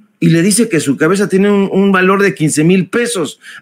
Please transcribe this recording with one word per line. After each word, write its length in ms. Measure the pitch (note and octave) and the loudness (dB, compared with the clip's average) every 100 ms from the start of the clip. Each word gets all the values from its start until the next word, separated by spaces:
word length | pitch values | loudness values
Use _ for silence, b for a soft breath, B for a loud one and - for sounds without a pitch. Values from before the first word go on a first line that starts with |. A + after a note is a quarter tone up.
| _ _ | _ _
y 80 | E3+ | 0
le 140 | E3 | 2
dice 260 | F#3+ G#3+ A3+ | 2 0 0
que 100 | D#3+ | -2
su 200 | C#3+ C3 | -2 -2
cabeza 300 | D#3 G3 G3 | 0 0 0
tiene 200 | F#3+ G3+ | 0 2
un, 200 | G3+ G3 | 0 0
un 180 | F#3+ G3 | 0 2
valor 320 | F#3+ F#3 G3 | 2 2 2
de 120 | G3+ | 0
quince 300 | - D3+ C3+ | 0 -2 0
mil 240 | D#3+ F#3+ E3+ | 2 2 0
pesos. 520 | A#3 A#3 F3+ C#3 - B B | -4 -4 -4 -8 -10 B B